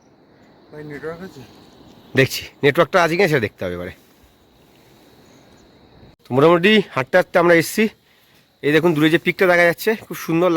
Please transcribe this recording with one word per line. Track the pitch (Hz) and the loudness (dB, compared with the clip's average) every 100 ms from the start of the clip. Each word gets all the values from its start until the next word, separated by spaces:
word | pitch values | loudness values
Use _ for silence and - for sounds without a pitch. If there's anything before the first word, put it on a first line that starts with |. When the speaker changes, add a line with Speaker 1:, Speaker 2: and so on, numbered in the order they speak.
| _ _ _ _ _ _ _ | _ _ _ _ _ _ _
Speaker 1:
ভাই, | 151 | -20
নেটওয়ার্ক | 151 143 156 170 190 | -16 -14 -14 -14 -16
আছে? | 135 120 - - - - - - 127 | -20 -20 -20 -20 -20 -20 -20 -4 0
Speaker 2:
দেখছি, | 131 - - _ | 0 -4 -14 _
নেটওয়ার্কটা | 143 147 160 185 | 0 0 0 0
আছে | 165 175 | 0 0
কিনা | 185 | 0
সেটা | 143 104 | 0 -2
দেখতে | - 92 | -6 -10
হবে | 87 | -8
এবারে। | 90 - _ _ _ _ _ _ _ _ _ _ _ _ _ _ _ _ _ _ _ _ - _ | -12 -16 _ _ _ _ _ _ _ _ _ _ _ _ _ _ _ _ _ _ _ _ -20 _
তো | - 127 | -4 2
মোটামুটি | 160 175 202 214 - 131 | 4 4 2 0 0 -6
হাঁটতে | 131 185 | 0 -2
হাঁটতে | - 185 | 0 0
আমরা | 170 165 | 4 2
এসছি। | 156 214 220 - _ _ _ _ _ _ 143 | 2 -2 -2 -4 _ _ _ _ _ _ -2
এই | 151 | 0
দেখুন | 175 147 | 0 0
দূরে | 156 | 0
যে | 165 180 | 0 -2
পিকটা | - 185 | 0 2
দেখা | 175 170 | 4 2
যাচ্ছে, | 160 220 226 - | 0 -4 -6 -8
খুব | 170 - | -12 -4
সুন্দর | 165 180 | 0 0